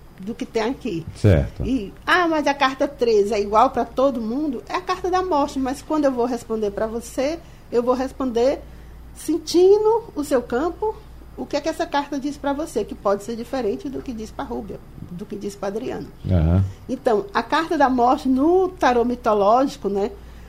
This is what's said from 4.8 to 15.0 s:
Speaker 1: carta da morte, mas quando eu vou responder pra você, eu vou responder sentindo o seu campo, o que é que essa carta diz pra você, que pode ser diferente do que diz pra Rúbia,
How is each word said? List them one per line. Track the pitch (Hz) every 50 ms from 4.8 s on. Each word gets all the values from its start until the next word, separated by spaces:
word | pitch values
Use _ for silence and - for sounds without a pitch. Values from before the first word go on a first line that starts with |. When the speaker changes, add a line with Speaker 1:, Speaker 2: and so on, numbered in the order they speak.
Speaker 1:
carta | 359 - 370 359 370 370
da | 359 370 370
morte, | 370 320 285 285 285 - 269
mas | 262 247 269 - -
quando | - 311 311 285
eu | 269 262
vou | 240 233
responder | 247 262 247 - - 220 220 214 202 202
pra | 190 220
você, | 220 220 233 220 - - 302 262 285 339 339 - - - - - -
eu | - 240 240
vou | 254 247
responder | 254 262 269 - - 269 254 220 233 240 269 311 330 - - - - - - - - - - -
sentindo | - - - 311 320 - - - 339 359 381 403 427 427 427 453 453 440 - -
o | 294 285
seu | - 285 247 240
campo, | - - 247 311 349 349 - 415 440 415 - - - - - - - -
o | - 262
que | - -
é | 285
que | 285 320
essa | 311 - 339
carta | 330 - 285 277 - 302 277
diz | 240 294 285
pra | - - 285 277
você, | 277 320 320 - 233 202
que | - -
pode | - - 202 202 202 202
ser | - 233
diferente | 220 233 - - 269 233 196 233 262 - 285
do | 254 277 -
que | - 233
diz | 220 220 214
pra | - - -
Rúbia, | - 240 247 220 190 - - - - - -